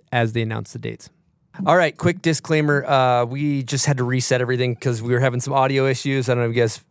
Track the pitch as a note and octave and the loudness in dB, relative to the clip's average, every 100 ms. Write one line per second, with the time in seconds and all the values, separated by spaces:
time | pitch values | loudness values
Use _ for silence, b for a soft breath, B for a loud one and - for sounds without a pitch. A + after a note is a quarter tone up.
0 | - B2 A2+ A#2 A2 A2 G#2+ A2+ A2 - | -4 0 0 0 -4 -6 -10 -10 -10 -12
1 | - _ _ _ _ - F#3+ E3+ D#3+ - | -14 _ _ _ _ -6 2 2 2 0
2 | F3 F3+ E3 D#3 - D#3 D3+ C#3+ C3 C#3 | -2 0 0 0 0 0 2 2 2 2
3 | B2+ B2 A#2+ C3+ D3 C#3+ B2 C#3 - C3+ | 4 2 0 -2 -2 -2 -2 -2 0 0
4 | B2 B2+ - B2+ B2 B2+ B2 A#2 C3 A2+ | 0 0 0 0 0 0 0 -2 -2 -2
5 | A#2+ B2 C3 B2 C3+ C#3 C3+ C3+ C3+ C3 | 0 0 2 0 -2 0 2 2 0 0
6 | C#3 C3+ A#2+ B2 A#2+ A#2 A#2 - _ | -2 -2 0 0 0 2 0 -2 _